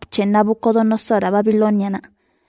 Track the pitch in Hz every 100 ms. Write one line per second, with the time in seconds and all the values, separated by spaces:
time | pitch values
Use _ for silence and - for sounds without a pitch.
0 | - - 202 208 214 220 233 220 220 220
1 | - 214 185 202 214 214 214 208 196 196
2 | - _ _ _